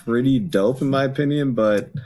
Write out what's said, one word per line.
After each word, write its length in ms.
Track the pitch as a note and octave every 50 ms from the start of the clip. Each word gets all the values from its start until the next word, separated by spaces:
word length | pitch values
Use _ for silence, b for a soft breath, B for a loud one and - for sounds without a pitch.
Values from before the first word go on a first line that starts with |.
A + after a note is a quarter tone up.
| -
pretty 340 | A#2 A#2 A#2+ B2+ C3+ C3+ B2
dope 420 | G2+ E2+ D2+ G2 G2 A2 C3+ C3+
in 80 | D3+ C3+
my 140 | C3+ C3+ C#3
opinion, 480 | C3 C3 - D3 C#3+ D3 D3 C#3+ C3+ A#2+
but 380 | A2 A2 G#2+ G#2 G2+ - - - B B